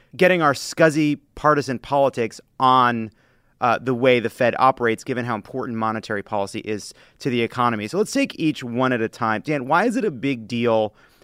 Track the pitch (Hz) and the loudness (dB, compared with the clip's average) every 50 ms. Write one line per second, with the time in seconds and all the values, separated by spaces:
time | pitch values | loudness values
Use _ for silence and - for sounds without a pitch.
0 | _ _ - 123 180 180 185 180 160 147 135 - - - - - 165 160 143 156 | _ _ -2 2 2 2 4 4 2 2 0 0 -4 -6 0 4 4 4 4 4
1 | 156 147 147 - _ _ - - - 151 151 143 131 135 127 113 - - 139 143 | 0 0 0 -2 _ _ -10 -2 2 2 2 2 0 -4 -6 -8 -6 -2 0 2
2 | 139 131 - - 117 110 - - - _ _ - 131 131 131 127 123 120 120 113 | 2 2 2 0 -4 -4 -6 -10 -20 _ _ 0 2 4 6 6 4 4 2 0
3 | 113 107 _ _ _ _ _ _ _ _ _ - - 123 113 - - 123 131 117 | -6 -8 _ _ _ _ _ _ _ _ _ -2 0 0 0 0 0 -2 -2 2
4 | 123 131 127 120 107 113 - - 127 117 110 - - 131 131 - 123 117 113 110 | 4 4 4 4 4 -2 -2 0 0 0 0 2 2 2 2 2 0 0 0 -2
5 | - - 131 117 120 120 117 107 101 - - 131 120 113 117 113 110 110 110 110 | -4 -8 -6 -6 -4 -6 -6 -6 -8 -8 -8 -8 -8 -6 -6 -4 -4 -2 -4 -4
6 | 101 - 110 101 98 - 113 104 98 98 - 110 - - 107 104 - - - _ | -6 -6 -8 -8 -6 -6 -4 -4 -4 -4 -6 -10 -8 -6 -8 -8 -8 -12 -20 _
7 | - _ _ - - 143 123 120 117 107 - 123 123 120 117 107 104 107 - 180 | -20 _ _ -8 -6 -2 0 0 0 0 0 0 0 0 0 0 -4 -4 -2 -2
8 | 220 - - 277 277 - - - 160 156 143 - - 120 117 120 131 131 127 120 | -2 0 0 -2 -2 -2 -2 -2 -2 -2 -2 -2 -6 -6 -2 0 0 0 0 0
9 | 113 107 - - 120 110 110 107 113 - 151 143 123 131 156 170 202 247 202 247 | -2 -4 -4 -4 -2 -2 -2 -2 -2 -4 -4 -4 -2 0 0 2 2 2 0 0
10 | - 214 151 120 110 139 139 120 113 95 117 117 117 117 113 110 107 104 - _ | -2 -2 -4 -2 -4 -4 -4 -4 -6 -6 -4 0 2 2 2 2 2 0 -4 _
11 | _ _ _ _ | _ _ _ _